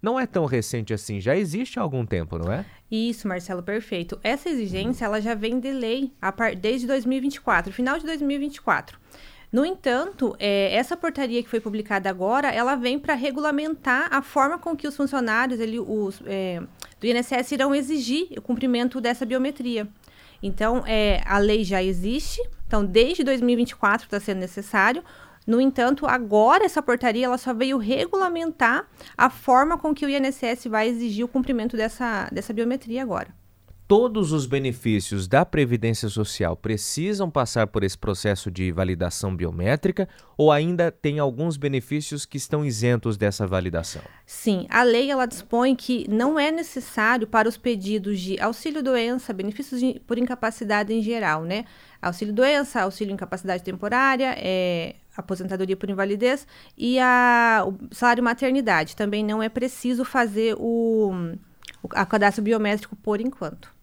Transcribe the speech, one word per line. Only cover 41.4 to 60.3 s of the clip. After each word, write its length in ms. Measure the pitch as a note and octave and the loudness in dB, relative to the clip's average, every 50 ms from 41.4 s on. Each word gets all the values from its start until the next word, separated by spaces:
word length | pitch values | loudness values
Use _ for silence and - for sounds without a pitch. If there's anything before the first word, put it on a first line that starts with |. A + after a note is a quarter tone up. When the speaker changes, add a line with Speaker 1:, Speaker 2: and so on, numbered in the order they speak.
| D#3 E3+ D#3+ | -2 -4 -4
Speaker 1:
benefícios 720 | C#3 C3+ C#3+ C3+ C3 A#2+ - C#3+ D3+ D3+ - - C#3+ - | -2 -2 -2 -2 -2 -2 -2 -4 -4 -4 -4 -8 -8 -10
que 100 | - - | -8 -8
estão 280 | C#3+ - - - D3+ D3+ | -8 -6 -2 -2 0 0
isentos 520 | C#3+ A#2+ G#2+ A2+ A#2+ A#2+ A#2 - A#2 A2 | 0 -2 0 2 2 2 2 2 0 -2
dessa 300 | G2+ G#2+ G#2 G2+ - G#2+ | 2 2 0 2 0 -2
validação? 560 | F#2+ F#2+ F#2+ F2+ F2+ E2 E2+ E2+ - - D#2 - - - - _ | 0 0 0 0 0 -2 -2 -4 -4 -10 -12 -14 -16 -20 -20 _
Speaker 2:
Sim, 400 | _ - - - A3+ G3+ F#3 - - | _ -16 -4 0 0 0 0 0 0
a 140 | - A3+ B3 | 2 4 4
lei 260 | B3 A3+ A#3 B3+ C#4 | 6 4 4 2 2
ela 160 | C#4+ C4 B3+ | 0 0 0
dispõe 520 | A#3+ - - - - - A#3 B3 C4 C4+ | -2 -4 -10 -8 -2 0 2 4 4 2
que 280 | B3 - - B3+ A#3 - - | 2 0 -2 -2 -2 -2 0
não 260 | G3+ A3 A#3+ C4+ D#4 | 0 2 2 2 2
é 140 | D#4 C#4+ D4+ | 2 2 0
necessário 800 | D#4 E4 E4 - - C4+ B3 - - - G#3+ A3 A#3+ B3+ A3 G#3+ | 0 -2 -4 -6 -8 -10 -10 -8 -4 0 2 2 2 2 0 0
para 200 | - A3+ G#3+ A3 | 2 2 2 2
os 80 | A3+ | 0
pedidos 600 | - - B3 A#3+ G3+ F#3 G3 G#3+ G#3+ F#3 G3 G#3 F#3+ | -2 -2 -2 -2 -2 -2 -2 -2 -2 -2 -2 -4 -4
de 220 | F3+ F#3+ F#3+ - | -2 -4 -4 -2
auxílio-doença, 920 | - G#3 A#3 A3+ - D#4+ D4 D#4 C#4 C4 C4 B3 A3+ A#3 B3 C4 - - A3 | -2 -2 -2 -2 -6 -6 -4 -2 0 0 0 2 0 0 -2 -4 -4 -6 -8
benefícios 460 | F#3 F#3+ G3+ G#3 - C#4+ - C4+ B3 | -6 -4 -6 -6 -8 -10 -6 -4 0
de, 220 | A#3+ C4 B3 - - | 0 0 -2 -2 -6
por 140 | - A#3 A#3 | -4 -2 -2
incapacidade 760 | B3 B3 B3+ B3 - A3 A3+ - A3+ G3+ G#3+ G#3 G#3+ G#3 A3 | -2 -2 -2 -2 -2 -4 -4 -4 -4 0 0 0 0 0 0
em 80 | A3+ | -2
geral, 440 | G#3+ G#3 A#3 A#3 G#3+ F3 D#3 D#3 E3 | 0 0 -2 -2 0 0 0 0 -2
né? 200 | E3+ F#3 G#3+ A3+ - - - - - - - - | -4 -4 -6 -6 -8 -14 -20 -20 -20 -18 -6 -4
Auxílio-doença, 800 | F3+ F3 F3+ G#3+ G#3 G#3+ G#3 B3+ C4+ D4+ C#4+ C#4+ C4+ - B3 F#3+ | -4 -4 -4 -6 -4 2 2 4 4 4 2 0 0 0 0 0
auxílio-incapacidade 800 | F#3+ F#3+ - G#3+ G3+ G3 F#3+ G3 F3+ - F3+ F3+ F#3+ F#3 F3+ F3+ | 0 -2 -4 -6 -6 -4 -8 -8 -8 -8 -8 -4 -4 -4 -4 -4
temporária, 720 | - G3 F3+ G3+ G#3 A3 B3 C4+ C4+ C4+ B3+ C4+ C4 B3 | -8 -8 -6 -4 -2 0 2 2 2 2 2 0 -2 -2
é, 600 | - - F#3 F#3 F#3 F#3 F3+ F3 E3+ E3 - - - _ _ - | -4 -2 -2 0 0 0 0 0 -2 -4 -6 -10 -14 _ _ -14
aposentadoria 600 | - F3 - F#3+ F3+ F#3 F#3+ G3 F#3+ F#3+ F#3 F#3+ | -14 -8 -8 -6 -6 -6 -6 -4 -4 -2 -2 -2
por 120 | F#3+ - G3 | -4 -2 -6
invalidez 560 | G3 F#3+ G3 G3+ G3+ G3+ A3 B3 C4 C#4+ - - - - - - _ | -2 -2 0 0 0 2 2 2 2 0 -4 -12 -20 -20 -20 -20 _
e 220 | - - A#3+ B3 B3+ | -4 -2 2 4 4
a, 640 | B3+ B3+ B3 B3 B3 B3 A#3+ A#3 A#3 A#3 A3+ A3 F#3 | 6 6 6 6 6 6 6 6 6 6 4 4 2
o 300 | - G3 F#3+ - - - | 0 -2 -6 -10 -16 -8
salário 300 | - B3 B3 A#3+ A#3+ A#3+ | 0 4 4 4 4 4
maternidade. 720 | A#3+ A#3 A#3+ - C4 B3+ C#4 C4 A3 F#3+ D#3+ D#3 D#3+ - | 2 2 2 0 2 2 2 2 4 4 2 2 0 -2
Também 280 | - G#3+ G3+ G3+ G#3 G#3+ | -4 -2 0 0 0 0
não 160 | G#3 G#3+ G#3+ | 0 0 0
é 80 | A3 A3 | -2 -2
preciso 560 | A3 C4 A#3 B3+ - - - B3 B3+ A#3+ C4 | -2 -2 -4 -4 -4 -4 -2 -2 0 0 -2
fazer 520 | - - C4+ A#3+ A3+ | 0 2 0 0 2